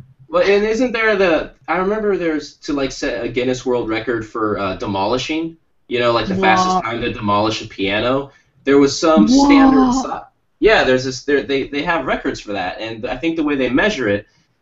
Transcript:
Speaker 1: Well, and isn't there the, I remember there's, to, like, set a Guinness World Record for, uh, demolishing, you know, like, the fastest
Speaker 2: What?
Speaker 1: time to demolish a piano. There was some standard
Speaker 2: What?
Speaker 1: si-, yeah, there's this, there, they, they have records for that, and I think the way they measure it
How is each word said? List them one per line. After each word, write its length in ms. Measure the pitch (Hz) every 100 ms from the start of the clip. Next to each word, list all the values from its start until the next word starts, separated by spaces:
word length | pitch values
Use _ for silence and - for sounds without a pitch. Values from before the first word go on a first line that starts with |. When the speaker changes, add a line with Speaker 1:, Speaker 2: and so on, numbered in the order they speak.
| - _ -
Speaker 1:
Well, 120 | 175
and 220 | 180 202 214
isn't 280 | 226 254
there 220 | 226 220 196
the, 360 | 185 151 - _ -
I 100 | 170
remember 400 | 190 214 208 185
there's, 380 | 170 151 - -
to, 120 | -
like, 180 | 143 131
set 320 | - 143 120
a 60 | 117
Guinness 380 | 123 127 127 131
World 200 | 123 107
Record 380 | 110 127 113 110
for, 320 | 117 107 95
uh, 180 | 98 90
demolishing, 800 | 110 98 101 127 131 160 165 165 _ _ -
you 120 | 120
know, 120 | 120
like, 140 | 113 -
the 80 | 92
fastest 420 | 190 - - -
Speaker 2:
What? 60 | 113
Speaker 1:
time 160 | 117
to 120 | 120
demolish 480 | 101 104 104 107 107
a 40 | 110
piano. 640 | - 98 104 120 139 139 _ _ _
There 160 | 139 139
was 200 | 139 -
some 280 | 165 214 220
standard 600 | 269 285 277 269 269 254
Speaker 2:
What? 140 | 254 - -
Speaker 1:
si-, 40 | - _ _ -
yeah, 260 | 196 214 127
there's 180 | 127 131
this, 180 | 127
there, 200 | - 143
they, 240 | 110 135 113
they 160 | 143
have 240 | 170 165 135
records 320 | 247 139 113
for 120 | 107
that, 260 | 101 90 -
and 260 | 113 113 123
I 100 | 131
think 200 | 165 165
the 80 |
way 120 | 147 139
they 140 | 127
measure 380 | 131 202 147 113
it 160 | 101 - _ _ _